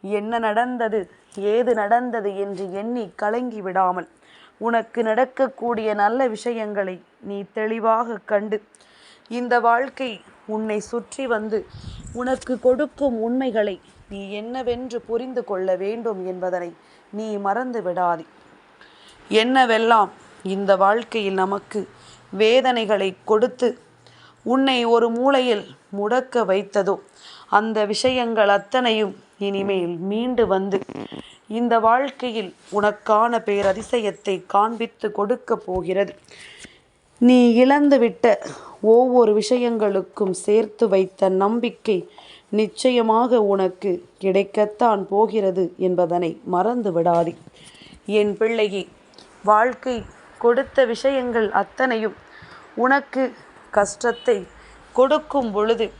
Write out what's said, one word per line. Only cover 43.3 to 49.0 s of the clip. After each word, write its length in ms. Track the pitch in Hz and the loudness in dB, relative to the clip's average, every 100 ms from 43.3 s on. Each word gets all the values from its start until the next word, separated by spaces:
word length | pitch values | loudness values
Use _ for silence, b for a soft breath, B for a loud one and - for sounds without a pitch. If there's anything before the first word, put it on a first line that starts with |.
| 240 | 4
உனக்கு 480 | 208 196 185 185 196 175 - _ | 4 2 0 -2 -4 -4 -6 _
கிடைக்கத்தான் 840 | 190 190 196 - 208 208 240 208 190 | 0 0 0 0 0 2 2 2 0
போகிறது 600 | 196 220 214 196 185 175 - | 0 2 2 0 0 -4 -2
என்பதனை 520 | 185 180 175 175 175 - - | -2 0 0 0 -2 -6 -4
மறந்து 460 | 180 202 247 208 | -2 0 -2 -2
விடாதே. 420 | 170 170 170 170 170 - B B B B B - | 0 2 2 0 -4 -20 B B B B B -4
என் 200 | 208 208 | 0 0
பிள்ளையே, 500 | 196 220 233 214 196 - - | 0 -2 0 -2 -2 -10 -16